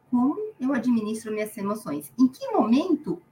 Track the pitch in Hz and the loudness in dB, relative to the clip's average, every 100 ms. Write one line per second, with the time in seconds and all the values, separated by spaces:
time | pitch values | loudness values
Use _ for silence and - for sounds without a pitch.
0 | - 247 262 359 427 - 254 269 247 233 | -2 2 2 0 -4 -4 -2 0 2 0
1 | 208 220 220 214 214 214 196 226 - 147 | 0 -6 -4 -4 -4 -4 -4 -4 -6 -8
2 | - - 254 - 523 427 220 254 370 311 | -4 4 4 4 -4 -2 2 2 2 0
3 | - - - | -2 -8 -8